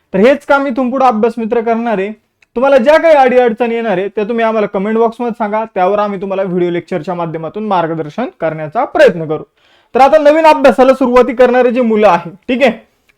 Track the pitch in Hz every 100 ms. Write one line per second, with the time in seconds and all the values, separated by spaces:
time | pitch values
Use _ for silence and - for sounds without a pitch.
0 | _ 190 233 285 - 277 277 262 247 262
1 | 254 214 233 226 220 233 226 226 233 196
2 | 202 220 _ _ _ 233 269 269 240 320
3 | 320 294 254 247 247 220 233 233 226 180
4 | 196 214 208 233 226 220 208 196 202 220
5 | 226 226 240 214 208 214 185 190 185 208
6 | 208 196 196 196 190 180 175 175 170 180
7 | 170 175 165 160 160 214 214 185 160 165
8 | 151 175 294 - 165 156 156 220 294 349
9 | 269 175 156 151 - _ _ _ _ 226
10 | 269 311 294 311 320 294 269 214 262 254
11 | 254 247 247 240 247 247 247 240 233 214
12 | 208 175 175 - - 247 262 - _ _
13 | _